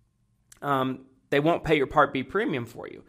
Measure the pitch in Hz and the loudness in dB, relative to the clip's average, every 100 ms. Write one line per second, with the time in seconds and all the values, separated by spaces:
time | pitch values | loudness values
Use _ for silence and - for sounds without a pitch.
0 | _ _ _ _ _ _ 143 135 131 127 | _ _ _ _ _ _ -2 0 0 -4
1 | - _ _ 147 156 170 156 165 127 156 | -12 _ _ 0 2 0 2 0 2 2
2 | 139 139 127 190 247 139 113 - - - | 2 0 -4 -4 -2 -4 -6 -12 -16 -16